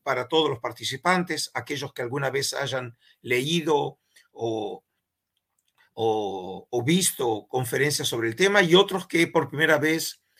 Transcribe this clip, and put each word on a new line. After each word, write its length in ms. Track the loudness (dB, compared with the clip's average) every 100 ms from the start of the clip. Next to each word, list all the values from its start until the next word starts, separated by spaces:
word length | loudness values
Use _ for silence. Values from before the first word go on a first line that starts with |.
para 240 | -2 -2 2
todos 220 | 2 2
los 100 | -2
participantes, 880 | -6 -8 -8 -2 2 2 0 -4 -6
aquellos 400 | -8 -6 -6 -6
que 80 | -8
alguna 280 | -6 -2 -2
vez 240 | -2 -4
hayan 440 | -4 -4 -4 -6 -14 _ _
leído 800 | -2 0 2 0 2 0 0 -8 _ _ _
o, 500 | -8 -4 -4 -4 -8 _ _ _ _ _ _ _ _ _ _ _
o, 760 | -2 0 0 -2 -6 -8 -12 -4
o 140 | -2
visto 640 | 2 2 0 0 -2 -2 -4
conferencias 580 | -4 -2 0 0 0 -2
sobre 220 | -2 -2
el 80 | 2
tema 260 | 4 4
y 140 | 6 6
otros 320 | 6 0 -2
que 200 | 0 2
por 200 | 2 -2
primera 300 | 0 2 4
vez 440 | 4 0 -4 -10 _